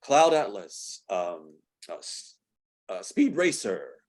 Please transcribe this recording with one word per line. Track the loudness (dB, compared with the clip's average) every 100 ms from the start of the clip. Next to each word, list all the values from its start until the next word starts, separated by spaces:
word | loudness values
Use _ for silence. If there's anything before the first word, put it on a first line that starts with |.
Cloud | 4 6 6
Atlas, | 6 0 -6 -12 -16 -16 -16 _
um, | -4 -4 -8 -14 -20 _ _ -16
uh, | -16
S-, | -14 -16 -18 _ _ _ _ _ _
uh, | -12
Speed | -10 2 2 4
Racer | 0 0 -4 -6 -6 -18